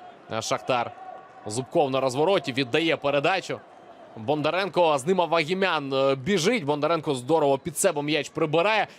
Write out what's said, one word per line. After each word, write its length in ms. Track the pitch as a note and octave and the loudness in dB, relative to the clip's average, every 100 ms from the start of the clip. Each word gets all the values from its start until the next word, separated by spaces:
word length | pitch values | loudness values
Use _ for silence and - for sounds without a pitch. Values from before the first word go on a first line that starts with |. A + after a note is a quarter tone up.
| - - - | -20 -20 -10
е, 100 | A2 | -8
Шахтар. 500 | - - - A#2+ A#2+ - - - - - - | -4 -4 -2 -2 -2 -8 -18 -18 -20 -16 -10
Зубков 460 | A2+ B2+ F3 C#3 | -8 -2 0 2
на 80 | C3 | 0
розвороті, 540 | C3 B2 D#3+ G3 - | 0 0 2 2 0
віддає 440 | B2 B2+ D3+ E3 C#3 | -4 -2 0 0 0
передачу. 640 | C#3 C#3+ D#3 F#3+ - A#2+ - - - - - - | 0 0 0 -2 -4 -10 -12 -20 -20 -20 -20 -10
Бондаренко, 760 | A2 D3+ D3 E3+ G3 F3+ E3+ | -4 0 0 0 0 2 4
а 60 | D3 | 2
з 100 | C3+ | 0
ним 140 | F#3 | 0
Авагімян, 720 | E3 E3 D3+ F#3 F#3+ D#3+ C#3 | 2 2 0 0 0 0 0
е, 220 | C3+ C#3 C3+ | 2 2 2
біжить. 500 | C3 G3+ E3 B3 C#3+ | 0 0 2 0 0
Бондаренко 500 | D3 D3 E3+ D#3 C3 | 0 0 0 -2 -4
здорово 420 | B2 D#3+ C#3+ C3+ | 0 2 4 2
під 200 | F3 D3 | -2 0
себе 240 | G3 D3+ | 0 2
м'яч 280 | C#3+ D3+ C3+ | -2 -2 -2
прибирає. 580 | - D#3+ D#3+ F#3 A3 E3+ | -4 0 2 2 2 -2